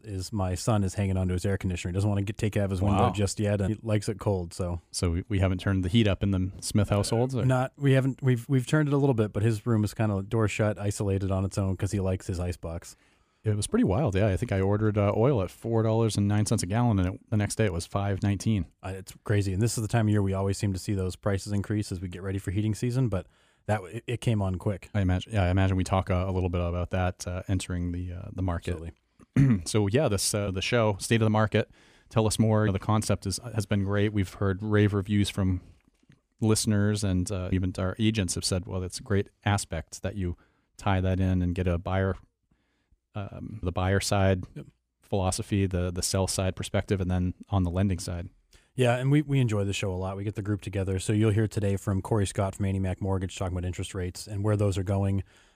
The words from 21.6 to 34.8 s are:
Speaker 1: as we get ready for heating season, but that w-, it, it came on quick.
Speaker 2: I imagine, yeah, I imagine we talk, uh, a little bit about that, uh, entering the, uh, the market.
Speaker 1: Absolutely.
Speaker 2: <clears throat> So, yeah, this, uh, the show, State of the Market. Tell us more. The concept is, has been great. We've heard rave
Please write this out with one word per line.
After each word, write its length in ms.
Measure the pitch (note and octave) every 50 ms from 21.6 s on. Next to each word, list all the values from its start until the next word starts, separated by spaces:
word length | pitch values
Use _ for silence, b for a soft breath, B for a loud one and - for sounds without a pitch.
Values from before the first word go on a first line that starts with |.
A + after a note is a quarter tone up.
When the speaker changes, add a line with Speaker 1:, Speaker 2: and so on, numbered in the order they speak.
| F#2 - G#2+ G#2+ G#2 -
Speaker 1:
as 120 | G2 F2+
we 60 | F#2+ F#2
get 140 | E2+ F2+
ready 160 | F#2+ F#2+ F#2+ F#2+
for 120 | - -
heating 240 | F2+ G#2+ G#2+ A2 G2+
season, 340 | - B2+ B2 A#2+ C3 C3+ A2+
but 180 | G2 F2+ D#2+ - _ _ _ _ _ _ _
that 100 | - G#2
w-, 180 | G#2+ F#2 E2+ G#2
it, 100 | A#2 -
it 140 | - A#2+ -
came 220 | - B2 A2+ G#2
on 140 | G2 F#2+ F#2
quick. 340 | E2+ - G#2+ G2+ F2+ - - -
Speaker 2:
I 60 | G#2
imagine, 320 | G2 F2+ F2+ F2+ - -
yeah, 120 | A2 G#2 F#2
I 40 | F2+
imagine 300 | F#2 G2+ F#2+ F#2+ F#2+ F#2
we 60 | F2+
talk, 260 | - G2+ F#2+ F#2+ -
uh, 160 | F#2 F2+ F#2 F#2+
a 20 |
little 200 | F2+ F#2 F#2 F2+
bit 100 | F2 F2+
about 300 | F2 E2+ F2 F2 F2 -
that, 360 | - F#2 F2+ F2+ - - -
uh, 180 | F2+ F2 F#2 - -
entering 440 | G2 F2 - - F2+ F2 F2 F2
the, 200 | F2 F2+ F2+ F2+
uh, 160 | F2 F2 - -
the 120 | - -
market. 320 | F#2+ F#2 F2 F2 - F#2 F2+
Speaker 1:
Absolutely. 880 | D#2+ E2 D#2+ - _ _ _ _ - - _ _ B2+ C#3 C3 A2+ F#2
Speaker 2:
<clears throat> 20 | E2
So, 220 | - - A2 G#2
yeah, 220 | G2+ G2+ C3+ D#3 B2
this, 260 | G2+ F#2+ - - -
uh, 160 | G#2 G2+ G2+
the 100 | F#2 F#2+
show, 360 | - - B2 A#2+ A2 G#2+ G2+ F#2+
State 220 | - - A#2+ A2
of 20 | A2+
the 60 | A2
Market. 400 | G#2+ G#2+ A2 G#2 - G#2+ - - b b b b b b b b
Tell 160 | - A#2 A2
us 120 | G#2+ - -
more. 320 | A2+ A2 A2 G#2+ G#2+ G#2+
The 80 | F#2 -
concept 460 | - - G#2+ A2 - - G2+ - -
is, 140 | G2 F#2 - - A#2+ G#2+
has 100 | A2 G2+
been 180 | - G#2+ G2+
great. 300 | G2 G2 G2+ G#2 G2+ G#2+
We've 220 | G#2 G#2 F#2+ - -
heard 280 | - G#2 G2 F#2+ F#2+
rave 300 | G#2+ G#2+ G#2 G#2